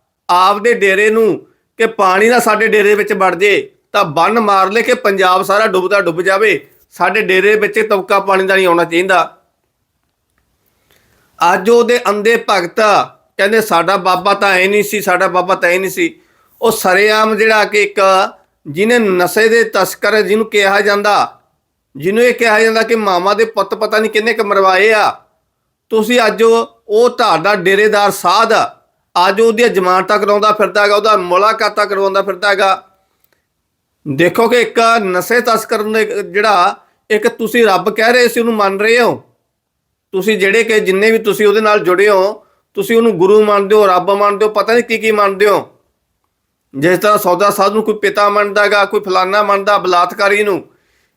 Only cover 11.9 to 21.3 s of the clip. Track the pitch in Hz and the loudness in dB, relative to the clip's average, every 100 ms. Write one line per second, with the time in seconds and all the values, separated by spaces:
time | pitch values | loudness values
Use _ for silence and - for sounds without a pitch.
11.9 | 240 196 208 208 233 233 202 170 - 214 | 0 0 -2 0 -2 0 -2 -2 -2 2
12.9 | 180 127 - _ - 196 220 214 170 170 | 2 0 -10 _ -4 0 0 0 -2 0
13.9 | 196 185 180 190 196 202 185 190 208 208 | -2 -2 -2 -2 -2 0 0 0 0 -2
14.9 | 214 190 180 190 180 180 185 175 180 185 | -4 -2 0 0 -2 -2 -2 0 -2 -4
15.9 | 180 165 - _ _ _ _ 226 220 190 | -4 -6 -6 _ _ _ _ -2 0 0
16.9 | 185 214 214 220 214 220 220 202 208 202 | 2 2 2 0 0 0 0 0 -2 -2
17.9 | 208 190 190 208 - _ _ - 147 214 | 0 2 2 0 -6 _ _ -12 -4 0
18.9 | 240 214 180 175 - 220 233 233 208 180 | 2 0 0 0 0 2 2 0 -2 -4
19.9 | - 208 214 190 214 220 208 196 202 202 | -2 -2 0 0 -2 0 0 2 2 0
20.9 | 202 208 190 120 | 0 0 0 -2